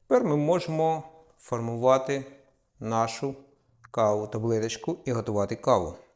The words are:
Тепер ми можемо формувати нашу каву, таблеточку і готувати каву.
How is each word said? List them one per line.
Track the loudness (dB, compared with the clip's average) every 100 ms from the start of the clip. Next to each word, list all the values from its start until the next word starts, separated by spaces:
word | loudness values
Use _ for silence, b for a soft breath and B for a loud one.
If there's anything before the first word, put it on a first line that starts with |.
Тепер | _ 2
ми | 4 2
можемо | 2 0 0 0 0 0 -6 -20 -20 _
формувати | -8 -6 -4 2 4 4 2 -4 -6 -18 _ _ _ _
нашу | -4 0 0 -2 -6 -8 -18 _ _ _ -10
каву, | 0 2 2 -2
таблеточку | -4 0 0 -2 -6 -6 -6
і | -4
готувати | -4 -2 -2 -2 -2
каву. | 2 2 2 -8 -20